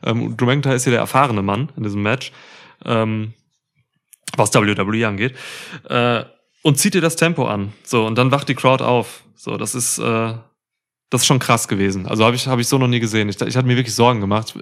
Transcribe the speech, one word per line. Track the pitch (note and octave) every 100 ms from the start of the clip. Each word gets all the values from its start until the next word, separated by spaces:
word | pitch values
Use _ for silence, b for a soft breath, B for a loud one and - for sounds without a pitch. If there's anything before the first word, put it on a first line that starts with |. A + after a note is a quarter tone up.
Ähm, | - A2+ A2 A#2
Drew | B2
McIntyre | C#3 C#3
ist | B2
hier | B2+
der | A#2
erfahrene | G#2+ C3 C#3 G#2+
Mann | G2 G2+ D3 -
in |
diesem | G#2+ G2+
Match, | G#2 A2+ - B B B B B
ähm, | - A#2 A2 A2 A2 A2+ _ _ _ _ _ _ _ _ - -
was | G#2+
W | - G#2 G#2
W | G2 A2
E |
angeht, | A2+ G2 A#2+ B2+ B B B B -
äh, | B2+ A#2+ A#2 - _ _ _
und | D#3+ C#3+
zieht | G#3
ihr | F#3+
das | D#3+ D#3+
Tempo | E3 E3 A#2
an. | G#2 G2+ -
So, | - B2 A2
und | A2+
dann | B2+
wacht | C#3 C#3
die |
Crowd | C3 C3 C3
auf. | A#2+ B2 G#2+ - _ _
So, | - A2
das | G#2
ist, | B2+ A#2+ -
äh, | A#2 A2+ A2+ A2+ A2+ _ _ _ _ _ _
das | B2+
ist | -
schon | C3+
krass | - A#2 -
gewesen. | G2+ G2 F#2+ F#2
Also | A2
hab | A2
ich, | B2 C3+
hab | B2+
ich | A#2
so | C#3
noch | B2+
nie | A#2+
gesehen. | A2+ A2 G#2
Ich, | G2
ich | - B2
hatte | B2+
mir | B2
wirklich | A#2+
Sorgen | G#2+ A#2 A#2+
gemacht, | G2 G#2+ A2+ -